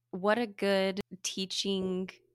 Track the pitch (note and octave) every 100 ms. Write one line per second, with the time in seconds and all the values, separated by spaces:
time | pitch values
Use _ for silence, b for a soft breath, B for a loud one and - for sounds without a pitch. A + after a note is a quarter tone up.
0 | - F#3 G3 G#3+ A#3 G3 G3 G3 F#3+ F#3+
1 | - F3+ - - F#3 - G3 G3 F#3 F#3
2 | F#3 - _